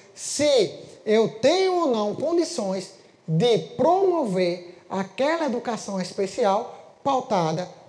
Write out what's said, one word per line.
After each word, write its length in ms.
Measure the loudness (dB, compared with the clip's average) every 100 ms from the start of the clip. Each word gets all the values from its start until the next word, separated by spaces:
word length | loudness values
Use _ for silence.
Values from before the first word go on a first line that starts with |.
| -20
se 640 | -14 -8 0 2 4 2 -2 -18 -10 0
eu 220 | 2 2
tenho 520 | 2 2 4 2 2
ou 60 | 0
não 280 | 0 -2
condições 760 | -2 0 0 0 -2 -4 -4 -8 -16 -20 _ -4
de 320 | 2 4 2 0 0
promover 1000 | 2 4 4 2 0 0 0 -2 -8 -20 -8
aquela 580 | -6 -6 -2 0 0 -2
educação 540 | -4 -4 -6 -6 -8
especial 1000 | -6 -4 -4 0 2 2 -2 -12 -20 -6
pautada 680 | -2 -2 0 0 0 -2 -6 -14